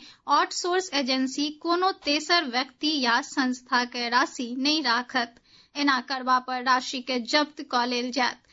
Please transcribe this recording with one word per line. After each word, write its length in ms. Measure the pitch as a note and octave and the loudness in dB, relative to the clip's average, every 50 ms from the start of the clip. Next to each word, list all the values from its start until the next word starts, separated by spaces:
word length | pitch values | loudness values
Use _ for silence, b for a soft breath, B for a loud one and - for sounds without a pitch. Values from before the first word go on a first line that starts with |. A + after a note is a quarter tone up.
| B B B B B - | B B B B B 0
आउटसोर्स 640 | C#4+ D4+ F4+ F#4 - - - F4+ F4 F#4 F#4 F#4 - | 2 2 2 2 -2 -4 -2 0 0 0 0 0 -2
एजेंसी 560 | C#4 C#4+ A#3+ C4 C4 C4 C4 C4 - C#4+ D4+ D4+ D4+ | -2 0 0 0 0 0 -2 -2 -2 -4 -4 -4 -4
कोनो 300 | - E4 E4+ F4 F#4 F#4+ F#4+ F#4+ | -2 -2 0 2 2 0 0 -2
तेसर 420 | - D4 C#4+ D4+ D4+ - F4+ F4 D#4+ | -2 -2 -2 0 0 2 2 2 2
व्यक्ति 560 | C4 A#3 B3 C4+ C4+ - _ - D4+ D#4+ D4 | 0 -2 -4 -4 -6 -6 _ -4 -2 0 0
या 200 | B3+ A#3+ A#3 B3 | 0 2 2 0
संस्था 640 | C#4+ - - D4+ C4+ B3+ B3+ B3+ - - C4+ A#3+ B3 | 0 -2 -2 -2 0 0 -2 -4 -4 -2 0 0 0
के 220 | B3 B3 B3 A#3+ A#3 | 0 -4 -6 -4 0
राशि 440 | A#3 B3 C#4+ D#4+ - - B3+ A#3 B3 C4 | 2 2 2 2 -2 -6 -8 -6 -4 -2
नहि 240 | C4 D4 D4+ D#4+ | 0 0 0 2
राखत। 580 | C#4+ B3 A3+ A#3+ A#3+ - - C4 A#3 A#3+ - - b b b b b b b | 2 0 0 0 -2 -2 -2 -2 -2 -2 -6 -16 b b b b b b b
एना 240 | C#4 C#4+ C#4+ C4+ B3+ | -2 0 2 2 0
करबा 360 | B3 - C#4 C4 B3+ B3+ B3+ B3+ | 0 -4 -6 -4 0 2 2 2
पर 240 | B3+ - B3+ B3+ B3 | 2 -2 -6 -2 0
राशि 360 | C4 B3+ B3+ B3+ - - C4 | 2 2 2 0 -2 -8 -8
के 180 | B3 - B3+ B3 A3+ A#3 | -4 -4 -4 -4 -2 2
जब्त 340 | - D4+ D4 D4 - - | 2 2 2 0 -4 -12
कऽ 240 | D4+ - - B3 A#3+ | -8 -2 0 0 0
लेल 260 | B3 B3 A#3+ A#3+ B3+ | 0 0 -2 -2 -2
जायत। 300 | A#3+ C4+ B3 A#3 - - _ b | -2 0 0 -2 -2 -6 _ b